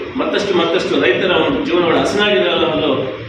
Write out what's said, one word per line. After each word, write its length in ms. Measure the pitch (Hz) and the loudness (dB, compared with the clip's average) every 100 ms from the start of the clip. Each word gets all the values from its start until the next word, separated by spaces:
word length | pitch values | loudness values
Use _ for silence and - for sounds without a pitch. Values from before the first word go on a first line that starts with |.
| - - | -8 -4
ಮತ್ತಷ್ಟು, 380 | - 202 196 170 | -2 -2 0 0
ಮತ್ತಷ್ಟು 440 | 165 170 - 147 | 2 0 0 0
ರೈತರ 300 | 120 - 202 | 2 2 2
ಒಂದು 360 | - - - - | 2 0 0 0
ಜೀವನಗಳು 300 | 175 170 - | 0 2 2
ಹಸನಾಗಿರಲು 1200 | - 202 208 190 175 175 160 151 151 131 - - | 0 0 2 2 2 0 0 0 0 -2 -4 -8